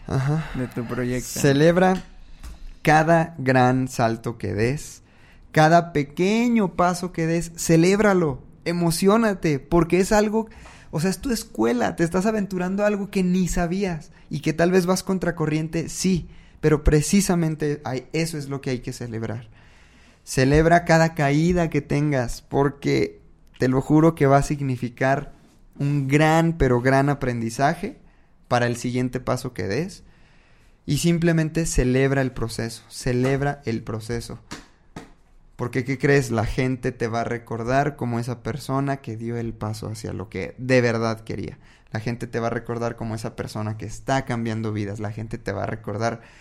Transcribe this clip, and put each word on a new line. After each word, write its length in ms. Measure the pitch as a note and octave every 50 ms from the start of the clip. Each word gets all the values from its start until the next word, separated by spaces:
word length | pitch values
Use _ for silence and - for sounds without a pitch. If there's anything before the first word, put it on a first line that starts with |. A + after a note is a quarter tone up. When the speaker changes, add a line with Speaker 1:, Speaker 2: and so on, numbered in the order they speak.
| -
Speaker 1:
Ajá. 380 | - - C3+ C3 C#3+ D3+ D#3+ D#3 - -
Speaker 2:
de 120 | C3 B2
tu 180 | A#2+ - B2 A#2
proyecto. 420 | A2+ A#2+ B2 B2 B2 B2 B2 B2
Speaker 1:
Celebra 760 | - - C3+ - C#3+ C#3 C#3 D#3 E3+ E3+ F#3 F#3 F#3 F#3+ F#3 - - - - - - - - - - - - - - - -
cada 540 | - - B2+ B2+ C3+ D#3+ E3+ E3 D#3+ - -
gran 500 | C#3+ C3 B2+ C3 C3 B2 B2+ B2+ C3 C3
salto 500 | B2+ - - A#2+ A2+ A2+ A2+ - A#2+ A2
que 160 | - - G2 G2
des, 500 | G2+ A2+ A#2+ C#3+ D3 - - - - _ _ _ _ - - - - - -
cada 420 | - D#3 D#3 D#3 E3+ E3+ E3 E3 -
pequeño 840 | D3 C#3 - - - F3+ G3 G#3+ A#3 A#3+ B3 A#3 A3+ G3+ F3+ -
paso 360 | - F3+ F3+ F3+ F3 F#3+ E3+
que 160 | - E3+ D#3+
des, 240 | D#3+ E3 E3+ E3 E3+ -
celébralo, 840 | - - - E3 E3 E3 F3+ G3+ G3+ G#3+ G3+ G3 F3+ E3+ D3 B2+ - - - - - -
emocionate, 960 | E3 F3 F3 E3+ E3+ D#3+ - F#3+ G3 G#3 A#3 A#3 G#3+ F#3+ - - E3 C#3+ C3
porque 400 | - - E3+ E3+ E3 E3+ F3+ F#3
es 120 | F#3+ -
algo, 380 | A3 G#3 G#3 G#3+ G#3 A3+ A3 - - - - - - - - -
o 80 | - E3
sea, 100 | D3+ F#3+
es 100 | F#3 -
tu 120 | - C#4
escuela, 640 | A3+ G#3+ - - - G#3+ A3 A#3 A#3+ A#3+ A3 F#3+ E3+
te 80 | F3 E3+
estás 220 | E3 F3 F#3 F#3
aventurando 580 | A3+ A3 G#3+ G3 F#3+ F#3+ F3+ F3+ F#3 F#3+ G3+ G#3
a 40 |
algo 240 | G#3 G#3 G3 G3+ G3
que 100 | - G3
ni 260 | F#3 F3+ F3+ F#3 F3+
sabías 640 | E3 - F3+ F3 D#3+ F#3 G3 G3+ F#3 E3+ D3+ - - - - - -
y 100 | D3+ C#3+
que 140 | - E3 D3+
tal 180 | D#3+ E3+ F3+
vez 140 | F3+ F#3+ E3+
vas 180 | F3+ F#3 F#3 -
contracorriente, 880 | - F#3+ F3+ F3 E3+ E3+ E3+ D#3 D3+ D3+ D#3 D#3+ D#3+ E3 E3 - -
sí, 400 | - - - F#3 F#3+ D#3+ - - - - - - - -
pero 240 | - D3+ D3+ D3 -
precisamente 1000 | D3+ D3 D3+ D3+ - G3 G3+ F#3+ - F3+ F3 E3 D#3+ D#3 D3 D#3 D3 D3 D3 -
hay, 240 | A#2 C3 B2+ B2+ - -
eso 240 | D#3+ E3 E3 E3
es 120 | D3+ C3+ C#3
lo 120 | C#3 C3+
que 100 | - C3+
hay 80 | B2+ B2
que 140 | B2+ C3 B2
celebrar. 560 | - A#2+ A#2+ G#2+ A2+ A2+ G2+ G#2+ B2 B2 - - - - - - - - _ _ - - - _ _ _
Celebra 600 | - - C#3 C3 C3+ D3 D#3 D#3+ E3 E3+ E3+ E3+
cada 280 | E3+ E3 D#3+ D#3+ D#3+ E3
caída 560 | - D3 C#3 D3 D3+ D#3+ F3 F#3 F3+ E3+ D#3+
que 120 | D3+ D3
tengas, 600 | C#3+ - C#3 C#3+ D3+ D3+ C#3+ B2+ A#2+ B2 - -
porque 800 | - - B2+ C3+ C#3 C#3+ C#3+ - - C#3+ C#3 C3 - - - - - - - _ _ _ _ -
te 80 | A#2+
lo 120 | B2+ B2+ C3+
juro 360 | - - D3+ D#3 D#3+ E3 D#3+
que 100 | - C#3+
va 120 | C3+ C#3
a 40 | C#3+
significar 920 | C#3 - D#3 C#3 C#3 C3+ B2+ A#2+ B2+ A2+ - - C3+ C3 C#3 C#3+ C#3+ - - - _ _ _ _ _ _ _
un 300 | - C#3+ C#3+ D3 C#3+ C3+
gran, 460 | C3+ C#3 D3+ D#3 D#3 D#3+ E3 E3 E3 E3
pero 240 | E3 C#3 C3 B2 A#2+
gran 280 | B2 C3+ C#3 C3+ C#3 C#3+
aprendizaje 880 | C3 A#2+ C3 B2 A#2+ A#2 A2+ A2+ A2 - C#3 D3+ E3+ - G3+ - - - - - _ _ _ _ _ _ _
para 180 | - A#2+ A#2+ B2
el 100 | A#2+ A#2+
siguiente 440 | A#2+ - B2+ A#2+ B2 B2+ B2+ B2+ C3
paso 340 | A#2 - B2 B2 - C3 -
que 100 | - G2
des. 400 | F#2+ G2+ C3+ F3 G3 - - - - _ _ - _ _ _ _ _ _ _ _ _ _ _ -
Y 120 | E3+ D3+
simplemente 680 | C3+ - E3+ E3+ E3 E3+ E3+ E3 D#3+ D#3+ D#3 D#3 E3 E3
celebra 560 | - - D3+ B2+ B2+ B2 C3 C3+ C3+ C#3 C#3
el 100 | C3 B2+
proceso, 520 | B2+ - A2+ A2+ - - A2+ A#2 - - - -
celebra 720 | - - - C3 B2 B2 B2+ C3+ C#3 C3+ C#3+ C#3+ C#3+ - -
el 180 | A2+ A2+ G#2+ A2
proceso. 560 | A2+ A2 A2 G#2+ - A#2+ A#2 - - A#2 - - - - - - _ _ _ _ _ - - - - - _ _ _ _ - _ - _
Porque, 280 | - B2 A#2 - C3 A#2+
¿qué 120 | C3+ C3+
crees? 340 | - - C#3+ C#3 C#3+ B2+ A#2
La 140 | A#2 A2+ G2+
gente 460 | - - C#3+ B2+ B2+ C3 B2 - C3
te 160 | B2 - A#2+
va 140 | A2 A2+ A#2
a 40 | A2+
recordar 720 | - A#2+ A#2 A#2 - A#2 A2+ A2+ A#2+ C3 C#3 C#3+ D3 C#3+
como 240 | - - A#2+ A#2 A#2
esa 220 | A#2+ B2+ A#2+ A2+
persona 560 | - A2+ A2 C3+ - - C3+ C3+ C#3 C#3 C#3
que 200 | C#3 - - A2
dio 200 | A2 A#2 A#2 A#2+
el 160 | A#2 A#2 A#2 G#2+
paso 360 | A2 G#2+ G#2+ A2 G#2+ - G2+
hacia 220 | G#2+ G#2+ A2 G2
lo 180 | F#2 G2 F#2+ -
que 260 | - G#2 - - -
de 240 | - C3 B2+ C3 B2+
verdad 400 | A#2+ A#2+ A2+ A2+ A2+ A2+ A2+ G#2+
quería. 380 | - - G#2+ G#2 G2 - - - - - - _ _ -
La 80 | - G#2+
gente 260 | G#2+ B2 A#2 A#2 A#2+
te 120 | A#2 - A#2+
va 80 | A#2
a 40 | A#2
recordar 440 | A#2 A#2 A#2 - A#2 A2+ A#2 A#2 A2+
como 180 | - A#2 A2 A2
esa 220 | A2 A2 A2 -
persona 420 | - - - - A2 G#2+ G#2+ G#2+
que 80 | A2 -
está 400 | G#2+ - - - - C3+ C3+ C3
cambiando 480 | - B2 A#2 A#2 A#2 A2 A2+ A2 G#2+ G#2+
vidas. 260 | G#2+ G2+ G2 G2+ G#2
La 120 | G#2 G#2
gente 260 | G#2+ A2 A2+ A2 -
te 140 | A2 - -
va 120 | G2+ G2 G2
a 40 |
recordar 540 | G#2 A2 G#2+ - G#2 G#2 G#2 A2+ A#2 A2+ - - - - -